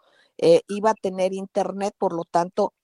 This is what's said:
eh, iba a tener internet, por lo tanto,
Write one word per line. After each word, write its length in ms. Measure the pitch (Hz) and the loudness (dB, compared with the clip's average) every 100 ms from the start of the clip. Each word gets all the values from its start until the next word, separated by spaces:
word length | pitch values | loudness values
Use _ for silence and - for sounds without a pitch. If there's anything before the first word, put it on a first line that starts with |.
| _ _ _ - | _ _ _ 0
eh, 240 | 160 170 - | 4 4 4
iba 240 | 202 214 | -2 -2
a 20 | |
tener 400 | 220 196 185 185 | -2 -4 -2 -2
internet, 600 | 190 190 208 185 196 202 - | -2 -6 -4 -4 -4 -6 -4
por 160 | 196 | -4
lo 100 | 170 | -4
tanto, 480 | 170 170 180 - 196 - | -2 -2 -2 -2 -2 -4